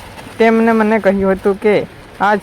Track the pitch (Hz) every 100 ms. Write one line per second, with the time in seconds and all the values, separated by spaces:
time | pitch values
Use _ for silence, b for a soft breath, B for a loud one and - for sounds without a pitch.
0 | - - - - 226 226 226 226 214 220
1 | 196 196 196 190 208 196 220 190 - -
2 | - - 190 208